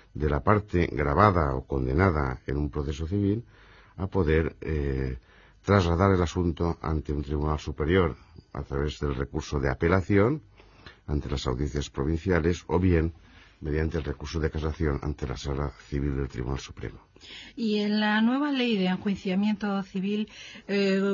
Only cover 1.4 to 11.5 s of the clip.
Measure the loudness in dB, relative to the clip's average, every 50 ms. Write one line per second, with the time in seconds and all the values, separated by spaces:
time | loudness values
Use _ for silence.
1.4 | 2 2 0 -2 -4 -2 -2 -2 0 2 4 4 4 4 4 2 0 -2 -4 -6
2.4 | -6 -4 -2 -2 -2 -2 -2 -4 -4 -4 -4 -6 -4 -4 -2 0 2 0 0 -2
3.4 | -4 -10 -18 -20 -20 -20 -20 -20 -20 -18 _ -8 -6 -2 0 0 2 4 4 4
4.4 | 2 0 -4 -6 -6 -4 -2 -2 0 0 -2 -2 -2 -4 -6 -8 -12 _ -20 -20
5.4 | -20 -20 _ _ 2 4 4 6 6 4 4 4 4 4 4 4 2 0 0 0
6.4 | 0 0 0 0 0 -2 -2 -2 -2 -2 -2 -2 -2 -2 -4 -4 -4 -4 -2 -2
7.4 | 0 0 -2 -2 -4 -6 -4 -2 0 2 4 4 4 2 0 -6 -14 -20 -20 -20
8.4 | -20 _ -10 -10 -8 -6 -4 -2 -2 -2 -4 -4 -4 -4 -2 -4 -4 -4 -4 -6
9.4 | -6 -4 -2 -2 0 0 0 0 2 2 4 2 2 4 4 4 4 4 2 -2
10.4 | -6 -14 -20 -20 -20 -20 -20 -20 -20 -20 -20 _ _ -4 -4 -2 -2 -4 -6 -4
11.4 | -2 -2